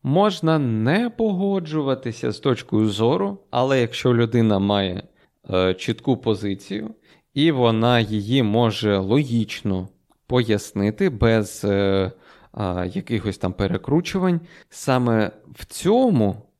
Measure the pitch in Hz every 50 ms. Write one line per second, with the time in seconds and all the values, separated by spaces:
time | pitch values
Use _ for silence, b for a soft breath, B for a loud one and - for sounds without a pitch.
0 | - 131 139 180 202 214 185 - - 160 160 156 143 120 113 110 110 123 160 214
1 | 240 240 233 - 226 220 196 180 196 196 196 190 170 156 156 156 143 135 131 131
2 | - 120 113 - - 123 104 - - 139 123 - - - - 107 110 110 101 -
3 | 113 120 147 185 196 196 202 196 _ _ - 123 131 135 135 131 120 113 - -
4 | - 131 123 117 120 110 113 120 113 110 104 95 98 101 104 101 98 92 90 95
5 | - _ b b b b _ _ _ - 95 92 92 92 90 - - - 113 -
6 | - 139 127 - - 117 107 95 104 101 98 98 - - 196 214 220 214 220 _
7 | b b b b b b _ 143 151 165 151 127 123 117 110 110 113 120 123 117
8 | 113 101 110 107 101 104 127 135 120 104 104 117 120 113 101 - 107 104 101 95
9 | 95 95 117 147 151 127 117 117 107 - - - - 104 95 92 92 98 _ _
10 | _ _ _ _ _ - 123 127 120 110 107 101 - - - 101 101 104 107 -
11 | 196 185 131 104 120 113 113 110 104 98 - - - 104 101 98 101 98 95 98
12 | 95 92 - b b b b b b b - - 104 92 87 90 90 92 - -
13 | - - 120 104 - 104 95 - - 92 92 - 101 95 - 95 - - 143 170
14 | 175 - - 190 185 185 175 165 165 B B B B B - - - - 131 127
15 | 123 117 113 110 107 - - - - - - - - _ - - - 175 214 247
16 | 262 240 190 123 107 101 92 - - _ _